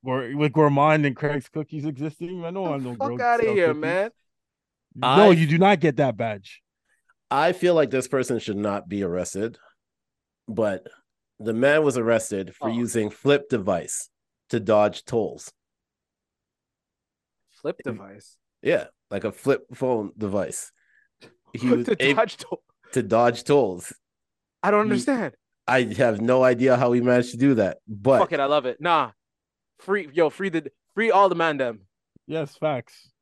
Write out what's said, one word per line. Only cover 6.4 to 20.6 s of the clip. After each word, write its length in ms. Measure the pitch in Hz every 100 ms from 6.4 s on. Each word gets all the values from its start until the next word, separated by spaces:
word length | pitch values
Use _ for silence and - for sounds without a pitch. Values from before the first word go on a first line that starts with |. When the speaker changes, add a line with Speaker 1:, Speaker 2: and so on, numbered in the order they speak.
| - - _ _ _ _ _ _ _
Speaker 3:
I 200 | 135 160
feel 220 | 180 180
like 160 | 170 135
this 160 | 131 123
person 300 | 135 123 117
should 180 | - 101
not 320 | 104 101 -
be 140 | 101
arrested, 560 | 95 90 87 95 113 120 _ _ _ _ _ _ _ _ -
but 400 | 107 107 95 - _ _ _ _ _
the 120 | 110
man 300 | 113 135 151
was 140 | 151 123
arrested 560 | 113 113 - 101 90
for 140 | - 131
Speaker 2:
Oh. 40 |
Speaker 3:
using 380 | 117 117 120 104
flip 380 | - 135 143 -
device 600 | 120 95 87 73 - - _ _ _ _
to 100 | 120
dodge 460 | 95 107 104 107
tolls. 480 | - 117 95 62 - _ _ _ _ _ _ _ _ _ _ _ _ _ _ _ _ _ _ _ _ _
Speaker 2:
Flip 160 | 147 -
device? 520 | 139 110 98 104 - _ _ _
Speaker 3:
Yeah, 240 | 120 151 - _ _
like 140 | 101
a 80 | 107
flip 340 | - 135 135 -
phone 380 | 127 131 120 101 -
device. 560 | 107 101 87 -